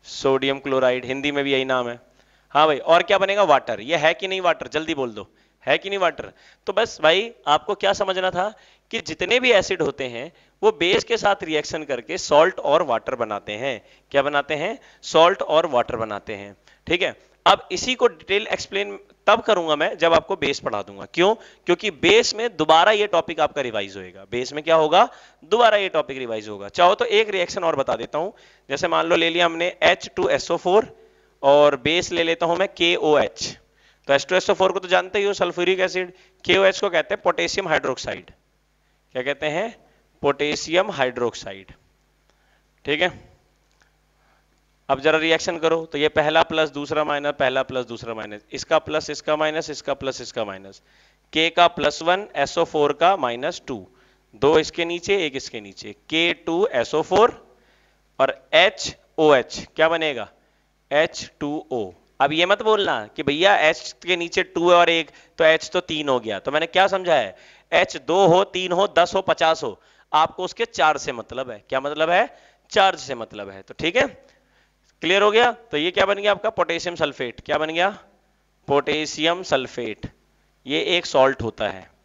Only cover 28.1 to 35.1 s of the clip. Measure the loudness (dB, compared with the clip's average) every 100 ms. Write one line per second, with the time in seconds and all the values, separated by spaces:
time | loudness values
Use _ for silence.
28.1 | -6 -6 -10 _ _ -10 -4 0 0 2
29.1 | 2 2 2 0 0 -6 0 2 2 -4
30.1 | -4 0 -2 -2 -4 2 2 2 -14 -20
31.1 | _ _ _ 4 6 6 4 -2 -2 -2
32.1 | -2 -2 0 -2 0 -2 0 0 2 2
33.1 | 2 2 -4 -12 -12 _ _ _ _ 0
34.1 | 0 2 -2 0 2 2 0 0 0 0